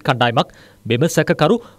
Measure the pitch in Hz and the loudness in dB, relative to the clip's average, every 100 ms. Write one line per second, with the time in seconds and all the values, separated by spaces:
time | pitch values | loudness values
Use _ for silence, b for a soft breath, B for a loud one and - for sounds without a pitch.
0 | - 117 120 117 175 b b b 107 120 | -4 0 0 0 -4 b b b -4 -2
1 | 165 - 156 170 151 226 B | 0 0 -2 0 2 0 B